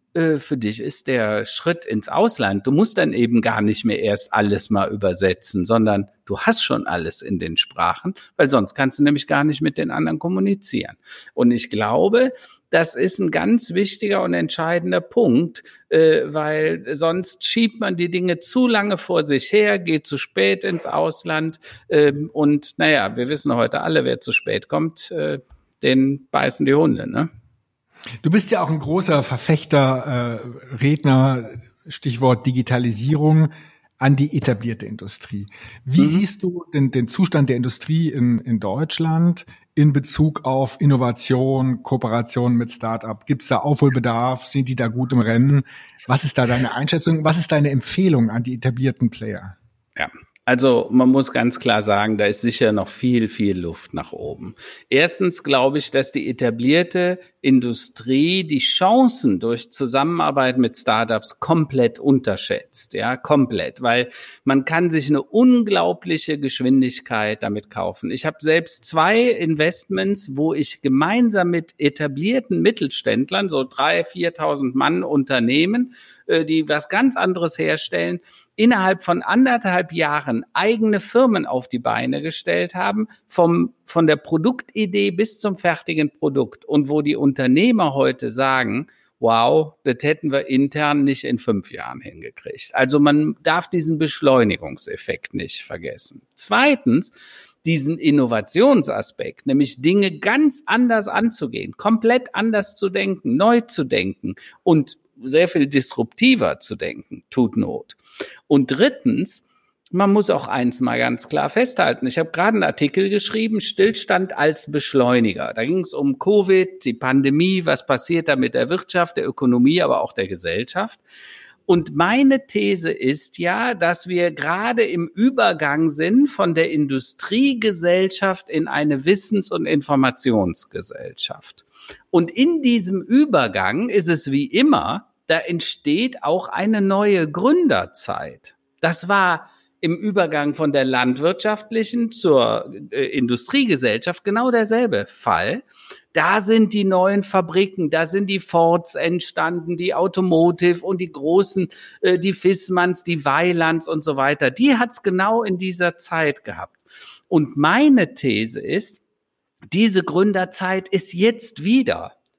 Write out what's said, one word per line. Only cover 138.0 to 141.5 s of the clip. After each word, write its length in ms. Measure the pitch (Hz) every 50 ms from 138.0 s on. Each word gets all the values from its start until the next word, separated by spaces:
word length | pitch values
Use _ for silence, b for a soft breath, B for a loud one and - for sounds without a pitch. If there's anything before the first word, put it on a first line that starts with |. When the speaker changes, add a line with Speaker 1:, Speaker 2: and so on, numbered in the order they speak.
| - - - - 73 71 60 - - - _ _ _ _ _ -
Speaker 1:
Das 280 | - 165 165 - 180 180
war 400 | 202 196 185 180 165 156 b b b b b b b -
im 140 | - 160 170
Übergang 580 | 160 208 214 185 196 175 151 151 147 147 147 143
von 180 | - 156 147
der 120 | 139 139 131
landwirtschaftlichen 1300 | 131 131 123 123 127 127 131 151 175 185 - - 214